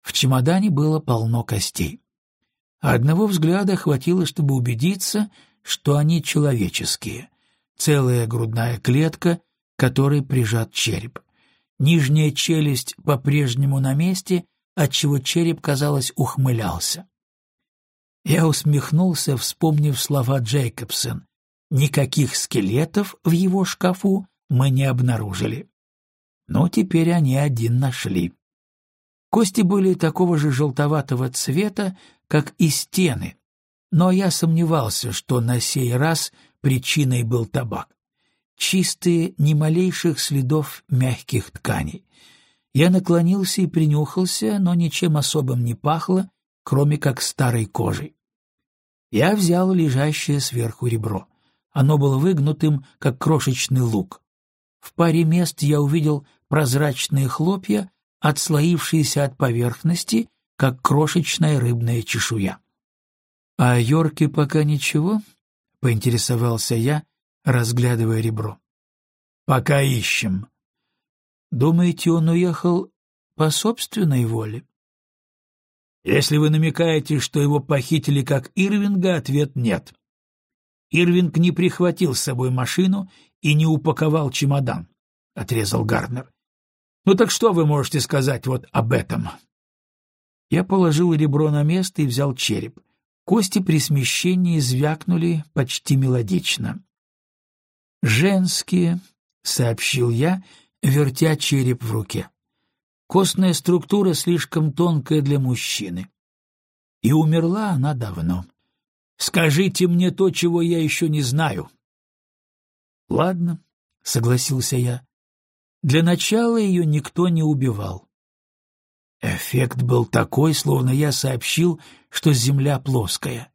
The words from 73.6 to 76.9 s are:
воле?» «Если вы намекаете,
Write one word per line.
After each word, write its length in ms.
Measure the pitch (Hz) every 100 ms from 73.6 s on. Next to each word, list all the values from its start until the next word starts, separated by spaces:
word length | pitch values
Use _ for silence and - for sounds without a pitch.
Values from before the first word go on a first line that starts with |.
| 214 226 - 226 175 135 117
воле?» 400 | 113 110 113 - _ _ _ _ _ _ _ _ _ _ _ _ _
«Если 320 | - 127 139 151
вы 140 | 151
намекаете, 680 | 156 160 151 170